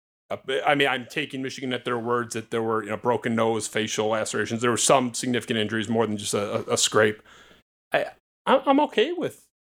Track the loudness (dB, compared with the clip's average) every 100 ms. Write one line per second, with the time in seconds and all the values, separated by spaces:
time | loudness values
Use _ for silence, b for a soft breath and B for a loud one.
0 | _ _ -10 -8 -4 -2 2 2 2 0
1 | -6 -8 -6 -6 -8 -8 -6 -4 -2 -2
2 | 0 -2 -2 -6 -4 -2 0 -2 -2 -2
3 | 0 0 0 2 2 0 -2 -4 -2 0
4 | 0 0 -2 -2 -2 0 2 2 4 4
5 | 4 -4 -2 -2 -2 -2 -2 -2 0 0
6 | 0 -2 -4 -2 -2 -4 -2 0 2 4
7 | 4 2 B B B B _ _ _ -2
8 | -2 -8 _ _ 2 2 4 2 2 0
9 | 0 -2 -6 -8 _ _ _